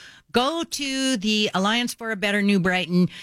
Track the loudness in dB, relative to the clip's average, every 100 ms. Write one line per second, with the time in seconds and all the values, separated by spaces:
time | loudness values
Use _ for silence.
0 | -20 -20 _ 0 0 -2 -6 -6 -4 -2
1 | 0 0 0 0 0 0 0 0 -2 -6
2 | -8 -4 0 2 2 2 2 0 0 2
3 | 2 -2